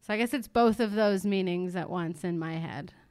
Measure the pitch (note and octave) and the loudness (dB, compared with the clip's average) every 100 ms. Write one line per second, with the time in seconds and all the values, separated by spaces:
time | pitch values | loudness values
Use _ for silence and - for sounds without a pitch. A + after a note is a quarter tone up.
0 | - G#3+ A#3+ C#4+ A3 A#3+ A#3 A3 A3+ G#3 | -4 -2 0 -2 0 4 6 4 0 2
1 | G#3 G3 G3+ G3 F#3 F3 F3+ F3+ D#3 F3+ | 2 2 2 0 0 -2 -2 -6 -6 -4
2 | E3 E3 F3+ E3+ D#3+ D#3+ E3 B2 E3 _ | -4 -4 -4 -4 -4 -6 -8 -10 -12 _
3 | _ | _